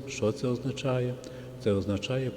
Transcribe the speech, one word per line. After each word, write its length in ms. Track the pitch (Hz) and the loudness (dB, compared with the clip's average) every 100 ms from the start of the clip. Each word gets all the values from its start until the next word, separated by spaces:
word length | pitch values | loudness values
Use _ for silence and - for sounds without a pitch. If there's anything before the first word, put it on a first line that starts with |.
| - | -4
Що 240 | - 107 | 0 2
це 160 | 110 127 | 2 0
означає? 680 | 120 135 - 135 127 123 127 - - - - | 0 -2 -2 0 2 0 -2 -8 -12 -12 -2
Це 80 | 110 | 2
означає 600 | 98 92 101 - 131 127 | 4 4 0 0 0 0